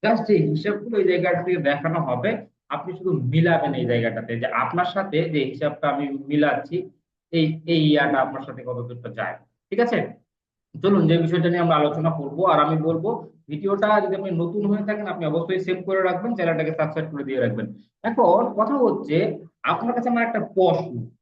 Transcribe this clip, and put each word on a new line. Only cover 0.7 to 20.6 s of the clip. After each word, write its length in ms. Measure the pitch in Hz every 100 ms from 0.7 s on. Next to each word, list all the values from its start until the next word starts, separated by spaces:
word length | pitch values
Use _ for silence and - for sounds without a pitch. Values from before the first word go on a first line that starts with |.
| 202 233 208
এই 240 | 185 175
জায়গা 200 | 180 175
থেকে 140 | 175 175
দেখানো 440 | 139 143 165 165
হবে। 460 | 135 123 185 226 - _ _
আপনি 280 | 147 185 180
শুধু 140 | 185
মিলাবেন 640 | 156 123 156 170 160 147
এই 120 | 127 120
জায়গাটাতে, 540 | 120 113 107 110 117
যে 60 | 120
আপনার 380 | 120 131 170
সাথে 460 | 180 202 190 151 165
যে 140 | 151
হিসাবটা 440 | 127 - 151 - 147
আমি 200 | 143 143
মিলাচ্ছি, 840 | 139 139 147 147 - - 175 - _ _ _ _
এই, 300 | 170 156 160 165
এই 240 | 170 151
ইয়াটা 280 | 147 139 139
আপনার 240 | 135 135
সাথে 200 | - 127 123
কত 200 | 120 120
দূরটা 220 | 123 110
যায়, 300 | 101 95 87 _ _ _
ঠিক 100 | 208
আছে? 280 | 240 214 - - _ _ _ _ _ -
চলুন, 260 | 196 190 160
যে 100 | 170
বিষয়টা 300 | 160 170 170
নিয়ে 120 | 175
আমরা 160 | 170 151
আলোচনা 340 | 147 156 160
করব। 340 | 160 139 151
আর 160 | 185 151
আমি 220 | 151 160
বলবো, 500 | 156 160 190 247 - _ -
ভিডিওটা 520 | 151 196 196 214 214
যদি 160 | 196 190
আপনি 140 | 196
নতুন 360 | 165 170 208 202
হয়ে 200 | 208 202
থাকেন, 200 | 208 202
আপনি 200 | 165 156
অবশ্যই 340 | 165 165 185
সেভ 240 | 185 180 190
করে 160 | 190
রাখবেন, 320 | 190 175 226
চ্যানেলটাকে 360 | 208 170 156 156
সাবস্ক্রাইব 400 | 160 151 160 156
করে 140 | 143
দিয়ে 160 | 131 135
রাখবেন। 340 | 117 107 101 - _ _
এখন 520 | - 226 175 196 240 -
কথা 180 | 220
হচ্ছে, 640 | 277 233 - - 156 - - - _
আপনার 320 | - 170 233
কাছে 140 | 240 240
আমার 180 | 233 226
একটা 140 | 214
প্রশ্ন। 680 | - 190